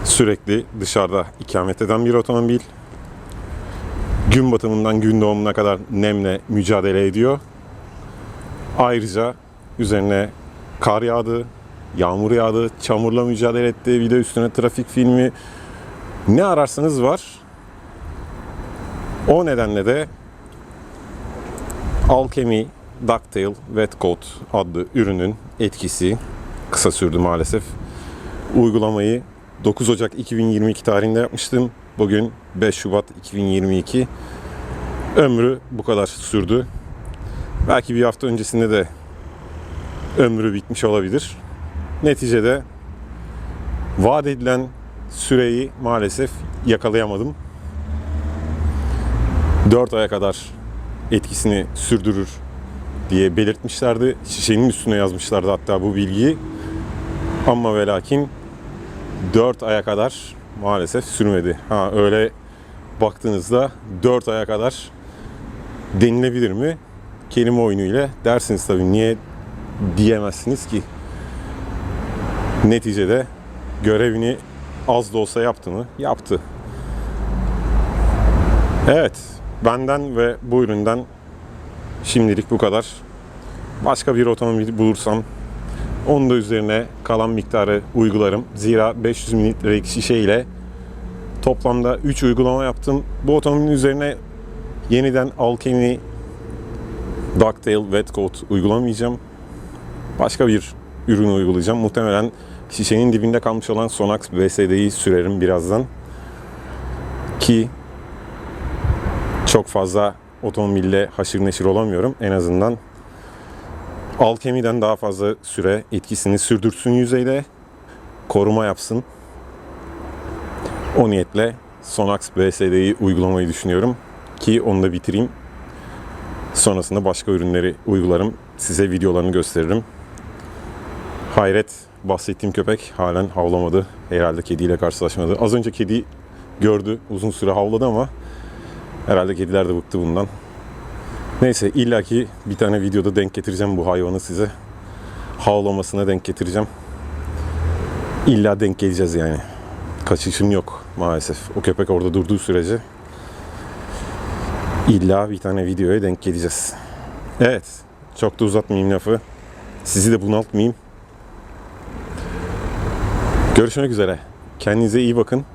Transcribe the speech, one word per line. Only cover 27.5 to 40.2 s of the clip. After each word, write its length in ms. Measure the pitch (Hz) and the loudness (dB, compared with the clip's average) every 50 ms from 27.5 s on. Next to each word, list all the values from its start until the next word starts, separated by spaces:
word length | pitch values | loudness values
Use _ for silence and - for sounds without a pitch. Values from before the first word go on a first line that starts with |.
| - 110 - - - - - - - - - - - - - - - - - - 107 | -2 -4 -4 -6 -14 -14 -14 -14 -14 -14 -14 -14 -14 -14 -14 -12 -12 -12 -10 0 4
Uygulamayı 680 | - 117 117 107 113 107 107 110 104 101 104 113 123 127 - - - - - - - 98 | 4 6 6 6 4 2 2 2 2 2 2 0 0 -4 -10 -20 -20 -20 -20 -18 -2 0
dokuz 260 | 107 104 - 127 110 | 0 0 2 2 2
Ocak 220 | 120 95 113 107 - - | 2 2 2 -4 -4 -6
iki 200 | 120 - 117 113 | -8 -4 0 0
bin 80 | 113 | 2
yirmi 260 | 113 110 104 107 110 | 2 2 4 2 2
iki 120 | 107 - - | 0 0 0
tarihinde 360 | - 107 101 101 110 110 113 | 2 2 4 4 4 2 2
yapmıştım. 520 | 120 120 - 117 - - - 123 127 120 117 - - - - - | 0 0 -2 -6 -6 0 0 0 0 0 -2 -10 -20 -18 -2 0
Bugün 340 | 107 101 101 104 110 113 117 - - - - | 2 2 4 2 2 0 -6 -12 -20 -14 -2
beş 200 | 90 104 107 95 | 0 2 2 2
Şubat 300 | - - 104 92 104 101 - - - | 0 -2 0 0 0 0 -2 -12 -20
iki 180 | 98 - - 101 | -18 -8 -4 -2
bin 60 | 101 | 0
yirmi 340 | 98 95 98 95 95 95 92 | 2 2 2 2 2 2 0
iki. 300 | 87 - - 123 127 127 - - - - - - - - - - - - - - - - - - - - - - | 0 0 0 0 0 0 -4 -14 -14 -14 -14 -14 -12 -12 -12 -12 -10 -10 -10 -8 -8 -8 -8 -8 -8 0 2 4
Ömrü 420 | 151 135 123 117 117 123 135 127 - - | 4 4 6 4 4 4 2 0 -6 -10
bu 120 | 127 113 104 | -8 -6 0
kadar 220 | - 113 101 101 | 0 2 2 2
sürdü. 600 | 92 - - - - - 104 95 87 110 123 123 - - - - - - - - - - - - - - - - - - - - 120 | 0 -2 -8 -10 -2 0 0 2 4 2 2 2 -2 -8 -12 -12 -12 -14 -14 -12 -14 -12 -12 -10 -10 -10 -10 -10 -8 -2 -2 2 4
Belki 280 | - 131 117 - 120 | 2 2 2 0 2
bir 80 | 117 120 | 2 4
hafta 240 | 117 110 - - 131 | 2 2 0 -2 -2
öncesinde 420 | 117 113 110 - - 117 117 110 | -2 -2 -2 -2 2 2 4 4
de 180 | 107 104 92 - - - - - - - - - - - - - - - - - - - - - - - - - - | 4 2 2 0 -4 -16 -18 -18 -18 -16 -16 -16 -16 -16 -16 -16 -14 -14 -14 -12 -12 -10 -10 -10 -12 -10 -10 -6 0
ömrü 360 | - | 2